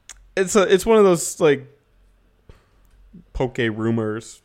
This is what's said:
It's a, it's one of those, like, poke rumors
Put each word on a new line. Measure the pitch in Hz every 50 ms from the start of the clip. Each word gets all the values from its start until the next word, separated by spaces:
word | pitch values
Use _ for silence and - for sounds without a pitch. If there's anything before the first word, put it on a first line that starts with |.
| _ _ - _ _ _ -
It's | 185 196 180 -
a, | 220 190 -
it's | 190 185 -
one | 226 226 220
of | 202
those, | 190 175 165 - - - -
like, | 185 151 143 135 127 - _ _ _ _ _ _ _ _ _ _ _ _ _ _ _ _ - _ _ _ _ _ _ _ _ _ _ _ _ 185 _ _ -
poke | - 135 120 - -
rumors | 120 113 107 110 110 117 117 113 110 107 107 113 113 - - _ _